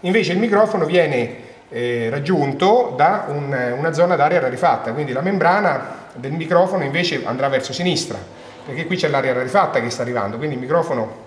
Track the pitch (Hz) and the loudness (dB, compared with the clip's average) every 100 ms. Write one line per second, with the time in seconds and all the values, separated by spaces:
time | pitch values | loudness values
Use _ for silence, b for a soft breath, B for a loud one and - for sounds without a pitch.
0 | 180 214 160 180 226 202 214 202 156 180 | 2 2 2 0 2 4 4 2 2 2
1 | 156 131 113 - - - - 117 120 120 | 2 2 -2 -6 -18 -20 -12 -6 -2 -2
2 | 113 139 143 185 139 135 190 233 240 127 | -2 -2 0 0 0 2 4 4 2 2
3 | 156 208 - 143 139 135 123 123 160 147 | 2 2 -2 -6 -4 -2 -2 -2 -2 2
4 | 175 165 147 175 131 123 175 120 - 139 | 2 4 4 4 0 0 2 2 -2 -4
5 | 147 127 170 196 160 190 196 135 - - | -4 -2 -2 2 2 4 2 0 -6 -14
6 | - - 135 160 160 170 185 190 139 156 | -16 -12 -8 -6 2 4 4 2 -2 -2
7 | 175 139 117 123 139 135 - 131 180 160 | -2 -2 -4 -2 0 0 -2 -2 0 0
8 | - - - B B B - 135 165 180 | -4 -8 -12 B B B -12 -8 -4 -4
9 | 165 143 131 127 131 208 165 135 120 117 | -2 -2 0 -2 0 2 2 0 -2 -6
10 | 120 123 101 117 151 127 127 165 160 131 | -4 -4 -4 -4 -6 -6 -2 0 0 -2
11 | 110 - | -4 -8